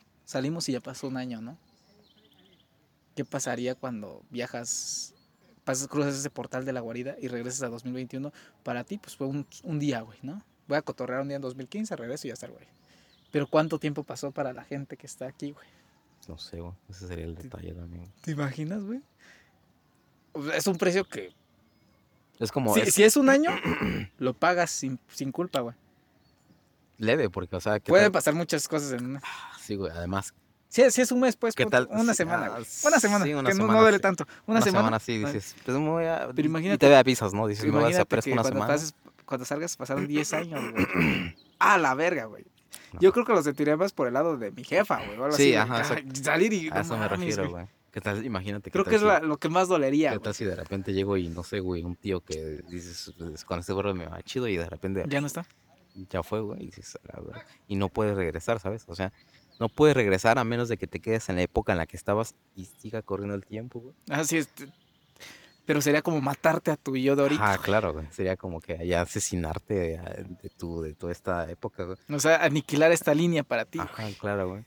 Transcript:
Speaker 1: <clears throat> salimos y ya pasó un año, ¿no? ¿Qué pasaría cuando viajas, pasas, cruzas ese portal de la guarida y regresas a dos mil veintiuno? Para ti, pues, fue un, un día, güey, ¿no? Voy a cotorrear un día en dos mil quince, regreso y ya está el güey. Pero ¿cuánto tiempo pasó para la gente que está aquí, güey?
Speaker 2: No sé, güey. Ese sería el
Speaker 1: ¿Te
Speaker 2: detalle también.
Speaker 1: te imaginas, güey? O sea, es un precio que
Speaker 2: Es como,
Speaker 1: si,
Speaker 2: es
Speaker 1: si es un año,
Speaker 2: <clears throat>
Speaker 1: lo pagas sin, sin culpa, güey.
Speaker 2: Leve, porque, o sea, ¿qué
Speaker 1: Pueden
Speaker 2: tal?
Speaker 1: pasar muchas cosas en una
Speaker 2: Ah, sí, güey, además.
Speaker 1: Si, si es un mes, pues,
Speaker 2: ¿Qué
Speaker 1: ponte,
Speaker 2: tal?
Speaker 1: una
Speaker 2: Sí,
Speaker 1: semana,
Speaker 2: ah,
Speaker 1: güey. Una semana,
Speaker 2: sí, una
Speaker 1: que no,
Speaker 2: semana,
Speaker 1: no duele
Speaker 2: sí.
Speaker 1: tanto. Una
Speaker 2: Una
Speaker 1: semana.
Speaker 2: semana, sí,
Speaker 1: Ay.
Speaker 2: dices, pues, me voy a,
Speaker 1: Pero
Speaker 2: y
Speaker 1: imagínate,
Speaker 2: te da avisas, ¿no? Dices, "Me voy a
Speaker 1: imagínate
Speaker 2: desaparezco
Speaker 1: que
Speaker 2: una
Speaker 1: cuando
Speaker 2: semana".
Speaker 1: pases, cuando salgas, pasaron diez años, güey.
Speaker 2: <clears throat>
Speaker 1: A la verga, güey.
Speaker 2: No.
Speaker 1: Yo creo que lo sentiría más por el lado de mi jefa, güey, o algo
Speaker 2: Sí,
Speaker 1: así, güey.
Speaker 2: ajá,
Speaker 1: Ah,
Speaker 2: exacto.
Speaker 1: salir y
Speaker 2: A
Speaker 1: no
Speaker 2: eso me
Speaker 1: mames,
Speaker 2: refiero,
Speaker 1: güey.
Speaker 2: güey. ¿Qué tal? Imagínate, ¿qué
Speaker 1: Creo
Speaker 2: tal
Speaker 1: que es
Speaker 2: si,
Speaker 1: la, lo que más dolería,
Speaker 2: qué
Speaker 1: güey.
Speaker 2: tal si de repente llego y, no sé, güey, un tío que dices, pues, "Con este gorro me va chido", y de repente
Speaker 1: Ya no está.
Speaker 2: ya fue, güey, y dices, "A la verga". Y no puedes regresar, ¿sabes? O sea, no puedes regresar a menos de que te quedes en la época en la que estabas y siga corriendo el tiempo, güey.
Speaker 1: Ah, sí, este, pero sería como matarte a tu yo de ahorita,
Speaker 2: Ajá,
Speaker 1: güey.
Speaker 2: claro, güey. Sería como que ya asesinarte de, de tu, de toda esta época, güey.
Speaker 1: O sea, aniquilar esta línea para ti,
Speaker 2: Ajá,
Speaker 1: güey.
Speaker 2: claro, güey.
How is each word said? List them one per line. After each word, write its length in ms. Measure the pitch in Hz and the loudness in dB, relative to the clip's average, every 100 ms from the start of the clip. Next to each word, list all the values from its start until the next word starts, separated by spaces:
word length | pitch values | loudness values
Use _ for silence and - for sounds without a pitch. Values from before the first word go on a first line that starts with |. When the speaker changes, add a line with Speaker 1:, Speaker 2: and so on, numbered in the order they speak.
| _ | _
Speaker 1:
<clears throat> 120 | _ - | _ -8
salimos 420 | 135 139 165 147 | -4 -4 -4 -4
y 20 | |
ya 60 | 123 | -4
pasó 280 | 131 127 135 | -6 -10 -8
un 100 | 127 | -6
año, 240 | 127 113 | -8 -10
¿no? 160 | 113 165 _ _ _ _ _ _ _ _ _ _ _ _ _ _ _ - | -12 -16 _ _ _ _ _ _ _ _ _ _ _ _ _ _ _ -10
¿Qué 100 | 135 | -6
pasaría 480 | 139 131 120 123 127 | -6 -4 -4 -4 -6
cuando 480 | 131 113 98 62 - | -8 -10 -10 -16 -12
viajas, 840 | 120 123 120 120 - - - - _ _ _ _ _ | -10 -8 -8 -8 -8 -8 -8 -10 _ _ _ _ _
pasas, 240 | - 131 139 | -6 -4 -4
cruzas 280 | 147 143 139 | -2 -2 -4
ese 140 | 139 | -8
portal 360 | - - 131 131 | -10 -10 -8 -6
de 80 | |
la 80 | 127 | -6
guarida 340 | 117 120 131 139 | -8 -10 -10 -10
y 80 | 131 | -8
regresas 360 | 120 123 120 | -6 -6 -6
a 60 | 123 | -6
dos 140 | 117 | -6
mil 100 | 127 | -8
veintiuno? 380 | 127 123 131 143 - - _ | -8 -8 -8 -10 -12 -20 _
Para 200 | - 120 | -8 -8
ti, 140 | - 202 | -8 -12
pues, 160 | - - | -12 -8
fue 100 | 135 | -6
un, 200 | 143 139 - | -6 -10 -12
un 160 | - 151 | -6 -4
día, 220 | 147 120 | -4 -6
güey, 180 | 110 - | -10 -16
¿no? 220 | 127 196 - _ - | -14 -14 -18 _ -4
Voy 100 | 147 | -4
a 40 | |
cotorrear 380 | - 120 123 131 | -4 -8 -6 -6
un 60 | 143 | -6
día 100 | 139 | -6
en 40 | |
dos 140 | 131 131 | -8 -12
mil 120 | 127 | -12
quince, 280 | 208 220 165 | -8 -8 -8
regreso 320 | 120 147 135 | -8 -10 -10
y 20 | |
ya 40 | 107 | -12
está 100 | 113 | -14
el 60 | |
güey. 140 | 117 - _ _ _ _ _ _ | -18 -20 _ _ _ _ _ _
Pero 160 | 147 139 | -2 2
¿cuánto 320 | 156 156 160 | 2 2 0
tiempo 240 | 151 147 | -4 -6
pasó 280 | 143 131 143 | -8 -8 -8
para 220 | 147 139 | -6 -8
la 100 | 123 | -8
gente 340 | - 139 139 - | -10 -10 -10 -16
que 80 | 139 | -18
está 180 | - 131 | -14 -14
aquí, 240 | - 143 | -10 -12
güey? 140 | 143 - _ _ _ _ _ - | -12 -20 _ _ _ _ _ -18
Speaker 2:
No 100 | 82 | -16
sé, 220 | - 82 | -14 -12
güey. 120 | 85 92 - | -12 -14 -18
Ese 180 | 92 92 | -16 -12
sería 180 | 85 82 | -10 -10
el 100 | 82 | -12
Speaker 1:
¿Te 80 | |
Speaker 2:
detalle 300 | 127 - 87 | -14 -14 -14
también. 380 | 85 85 87 92 - | -12 -14 -16 -18 -14
Speaker 1:
te 100 | 165 | -8
imaginas, 520 | 143 143 131 156 208 | -4 -4 -6 -8 -8
güey? 180 | 196 254 - _ - - _ _ _ _ _ _ _ _ _ | -8 -10 -12 _ -20 -20 _ _ _ _ _ _ _ _ _
O 100 | 156 | -10
sea, 120 | 143 156 | -4 -2
es 120 | 196 | 0
un 100 | 175 | 2
precio 260 | 185 185 185 | 2 2 -2
que 280 | - 92 - _ _ _ _ _ _ _ _ _ - | -8 -12 -16 _ _ _ _ _ _ _ _ _ -6
Speaker 2:
Es 120 | 113 | -2
como, 220 | 139 117 101 | 0 4 4
Speaker 1:
si, 60 | |
Speaker 2:
es 120 | 214 | 4
Speaker 1:
si 100 | - | 8
es 140 | 214 294 | 8 8
un 120 | 262 | 6
año, 200 | 277 339 - 339 - 190 | 6 4 0 -2 -2 -2
Speaker 2:
<clears throat> 320 | 170 98 - | -2 -6 -4
Speaker 1:
lo 140 | 127 | -4
pagas 360 | 123 165 175 170 | 0 2 2 0
sin, 280 | - 135 127 _ | -2 -6 -8 _
sin 240 | - 135 | -8 -6
culpa, 300 | 147 180 135 | -4 -4 -4
güey. 140 | 117 131 _ _ _ _ _ _ _ _ _ _ _ - | -4 -8 _ _ _ _ _ _ _ _ _ _ _ -4
Speaker 2:
Leve, 320 | 110 151 107 | 2 2 2
porque, 260 | 92 90 90 | -2 -6 -4
o 40 | |
sea, 180 | 107 107 | 0 0
¿qué 100 | - | 4
Speaker 1:
Pueden 160 | 185 208 | 6 6
Speaker 2:
tal? 60 | |
Speaker 1:
pasar 220 | 185 151 | 4 2
muchas 340 | 160 170 156 - | 0 0 -2 -2
cosas 240 | 156 143 | -4 -4
en 120 | 123 127 | -6 -6
una 160 | 139 | -8
Speaker 2:
Ah, 340 | - - - - | -10 -14 -16 -14
sí, 140 | - 101 | -8 -6
güey, 160 | 90 | -4
además. 420 | 85 90 98 - - _ _ _ | -6 -4 -4 -4 -12 _ _ _
Speaker 1:
Si, 200 | - 254 | 6 6
si 100 | 254 | 6
es 100 | 254 | 2
un 80 | 247 | 2
mes, 140 | 254 - | 2 2
pues, 180 | 226 - | 0 0
Speaker 2:
¿Qué 80 | |
Speaker 1:
ponte, 140 | 131 127 | 4 4
Speaker 2:
tal? 100 | 127 | 4
Speaker 1:
una 220 | 214 233 | 2 2
Speaker 2:
Sí, 40 | 208 | 2
Speaker 1:
semana, 300 | 165 117 104 | 0 -2 -2
Speaker 2:
ah, 20 | |
Speaker 1:
güey. 160 | 117 113 - 294 | -6 -10 -2 4
Una 140 | 302 | 4
semana, 260 | 208 208 151 | 4 2 2
Speaker 2:
sí, 80 | |
una 100 | 147 165 | 0 0
Speaker 1:
que 40 | 196 | 2
no, 60 | |
Speaker 2:
semana, 120 | 220 | 4
Speaker 1:
no 80 | 220 | 8
duele 140 | 220 202 | 8 6
Speaker 2:
sí. 40 | |
Speaker 1:
tanto. 220 | 196 175 143 - - | 4 0 -6 -10 0
Una 120 | 226 | 2
Speaker 2:
Una 40 | |
Speaker 1:
semana. 180 | 208 190 110 | 4 4 4
Speaker 2:
semana, 120 | 110 | 2
sí, 120 | - | 0
Speaker 1:
Ay. 60 | 113 104 | -2 -2
Speaker 2:
dices, 220 | 104 - - | -4 -8 -10
pues, 140 | - 131 | -4 0
me 100 | 156 | 0
voy 160 | 165 165 | 0 -2
a, 220 | 165 123 127 | -2 -4 0
Speaker 1:
Pero 120 | 151 | 0
Speaker 2:
y 20 | |
Speaker 1:
imagínate, 280 | 160 185 - | 0 0 6
Speaker 2:
te 100 | 143 | 10
da 100 | 139 | 10
avisas, 340 | 127 123 104 | 10 4 2
¿no? 140 | 101 110 | 0 0
Dices, 180 | 104 - | 0 2
"Me 60 | |
voy 60 | - | 4
a 40 | |
Speaker 1:
imagínate 160 | - 180 | 4 4
Speaker 2:
desaparezco 260 | - - 131 | 2 2 2
Speaker 1:
que 80 | |
Speaker 2:
una 80 | 127 | 2
Speaker 1:
cuando 140 | 262 - | 2 0
Speaker 2:
semana". 140 | 123 | 0
Speaker 1:
pases, 220 | 151 160 - - _ - | 0 -2 -10 -20 _ -8
cuando 200 | 131 123 | -6 -4
salgas, 320 | 147 170 - | -6 -6 -8
pasaron 300 | - 139 147 | -6 -4 -2
diez 260 | 147 147 | -2 -2
años, 380 | 156 170 147 113 | -4 -4 -6 -4
güey. 640 | 113 92 90 80 67 82 - _ | -2 0 2 2 0 -4 -10 _
Speaker 2:
<clears throat> 140 | - | 2
Speaker 1:
A 180 | 190 196 | 6 6
la 160 | 139 131 | 4 2
verga, 300 | 170 156 113 | 0 0 -4
güey. 200 | - - _ _ - - | -12 -20 _ _ -20 -14
Speaker 2:
No. 60 | 85 | 6
Speaker 1:
Yo 120 | 190 | 6
creo 120 | 214 233 | 6 4
que 80 | |
lo 100 | 196 | 4
sentiría 320 | 147 143 147 156 | 4 2 2 2
más 140 | 196 | 2
por 140 | - 123 | 0 0
el 60 | |
lado 240 | 131 165 139 | 2 0 0
de 140 | 104 | -6
mi 120 | 120 | -10
jefa, 420 | 120 - - 113 101 | 0 2 2 0 -4
güey, 120 | 107 | -4
o 60 | 139 | 0
algo 100 | 143 | 6
Speaker 2:
Sí, 60 | |
Speaker 1:
así, 60 | 139 | 6
güey. 60 | 107 | 6
Speaker 2:
ajá, 180 | 113 120 | 4 2
Speaker 1:
Ah, 40 | |
Speaker 2:
exacto. 440 | 110 123 135 131 | 0 -2 -4 -6
Speaker 1:
salir 300 | 139 160 214 | 0 4 4
y 140 | 202 160 | 2 -2
Speaker 2:
A 60 | 175 | -4
Speaker 1:
no 40 | |
Speaker 2:
eso 120 | 170 | -2
me 60 | 113 | -2
Speaker 1:
mames, 120 | 104 98 | -2 -2
Speaker 2:
refiero, 240 | - 98 90 | -2 -2 -2
Speaker 1:
güey. 140 | 87 | -6
Speaker 2:
güey. 40 | 92 _ _ | -12 _ _
¿Qué 100 | 107 | -8
tal? 240 | 107 104 123 | -4 -4 -4
Imagínate, 380 | 98 101 101 - | -6 -6 -8 -4
¿qué 60 | |
Speaker 1:
Creo 120 | 185 202 | -2 2
Speaker 2:
tal 40 | |
Speaker 1:
que 40 | 214 | 4
es 60 | |
Speaker 2:
si, 60 | 214 | 6
Speaker 1:
la, 120 | 170 | 4
lo 180 | 156 147 | 2 0
que 120 | 160 | 0
más 180 | 175 185 | 2 4
dolería, 440 | 170 135 143 151 | 4 4 2 2
Speaker 2:
qué 60 | 104 | 0
Speaker 1:
güey. 60 | |
Speaker 2:
tal 100 | 110 | -4
si 120 | 104 104 | -4 -4
de 100 | 90 | -4
repente 380 | 82 95 95 | -6 -6 -2
llego 240 | 95 98 98 | 0 0 0
y, 100 | 85 | -2
no 140 | 85 | -6
sé, 160 | 87 104 | -6 -4
güey, 240 | 92 85 | -2 -4
un 120 | 87 87 | -4 -6
tío 260 | 101 90 | -4 -4
que 400 | - 78 78 76 85 | -4 -8 -6 -10 -10
dices, 440 | 87 87 87 - - | -12 -12 -14 -16 -12
pues, 260 | 82 78 - | -12 -12 -8
"Con 140 | 87 | -6
este 140 | 87 | -4
gorro 200 | 98 101 | -2 -2
me 140 | 90 80 | -2 -6
va 140 | 85 | -12
chido", 240 | - 131 120 | -8 -4 -2
y 100 | 90 | -2
de 120 | 85 | -4
repente 340 | 82 95 95 139 | -6 -4 -2 -2
Speaker 1:
Ya 120 | 143 | -2
no 60 | 143 | -2
está. 180 | 170 - _ _ _ _ 95 92 | -6 -12 _ _ _ _ -20 -8
Speaker 2:
ya 120 | 90 | -6
fue, 180 | - 107 | -4 -4
güey, 220 | 104 - | -4 -8
y 20 | - | -12
dices, 300 | - - - - | -14 -18 -18 -18
"A 80 | - | -16
la 60 | - | -14
verga". 200 | - - _ - | -16 -18 _ -6
Y 80 | 98 | -2
no 140 | 98 | 0
puedes 260 | 113 107 98 | 0 0 2
regresar, 440 | 85 85 - 113 | 0 -2 -2 -2
¿sabes? 240 | 95 113 - | -2 -8 -8
O 80 | 87 | -6
sea, 160 | 98 - _ _ _ - | -6 -6 _ _ _ -4
no 80 | 117 | -2
puedes 280 | - 151 135 | 6 6 8
regresar 420 | 101 95 113 127 | 6 6 6 4
a 60 | |
menos 260 | 113 120 117 | 2 0 -2
de 80 | 110 | -4
que 80 | 92 | -6
te 120 | - | -6
quedes 280 | 113 113 - | -2 -2 0
en 80 | 90 | 0
la 40 | |
época 300 | 87 110 - | 0 0 0
en 60 | 90 | 0
la 80 | 78 | -2
que 100 | 90 | -6
estabas 380 | - 104 113 - _ 95 | -2 0 -2 -8 _ -18
y 100 | 92 | -18
siga 360 | - 107 110 | -16 -12 -10
corriendo 320 | - 98 101 101 | -6 -6 -4 -6
el 80 | - | -8
tiempo, 340 | 107 123 120 | -12 -10 -14
güey. 160 | 127 - - | -16 -18 -6
Speaker 1:
Ah, 120 | 143 | -2
sí, 140 | 151 160 | 0 0
este, 340 | 139 - 143 - _ _ _ - - - - _ - | -2 -8 -20 -20 _ _ _ -20 -20 -20 -20 _ -2
pero 160 | 147 | 0
sería 220 | 143 147 | 2 2
como 180 | 170 156 | 2 0
matarte 480 | 135 143 160 160 165 | -2 2 2 2 0
a 80 | 147 | -2
tu 180 | 139 131 | -2 0
yo 200 | 135 139 | 2 4
de 80 | |
ahorita, 200 | 139 147 | 4 4
Speaker 2:
Ajá, 120 | 107 95 | 2 2
Speaker 1:
güey. 100 | - | 2
Speaker 2:
claro, 280 | 107 95 | 2 2
güey. 120 | 78 78 | -4 -8
Sería 260 | - 92 95 | -4 -2 -2
como 240 | 90 82 | -6 -10
que 240 | - 85 87 | -8 -6 0
ya 160 | 85 | 0
asesinarte 720 | 85 104 - 90 78 76 - | 0 -2 -4 -2 -4 -6 -4
de, 240 | 101 82 82 87 104 95 87 | -2 -2 -4 -8 -12 -12 -14
de 60 | 98 - | -16 -12
tu, 260 | 85 82 | -8 -6
de 100 | 78 | -8
toda 180 | 78 87 | -8 -10
esta 380 | 85 - 87 82 | -8 -4 -4 -4
época, 340 | 85 117 - 90 | -8 -10 -8 -10
güey. 120 | 92 - | -10 -8
Speaker 1:
O 100 | 147 | 0
sea, 240 | 151 160 | 2 4
aniquilar 480 | 165 147 - 147 160 | 4 0 0 4 6
esta 240 | 165 160 151 | 4 2 2
línea 260 | 175 160 | 2 0
para 220 | 143 120 110 | 0 -2 -4
ti, 140 | - | -6
Speaker 2:
Ajá, 240 | 90 - | -8 -8
Speaker 1:
güey. 100 | 110 | -10
Speaker 2:
claro, 360 | 98 104 101 92 | -6 -4 -2 -4
güey. 160 | 98 | -6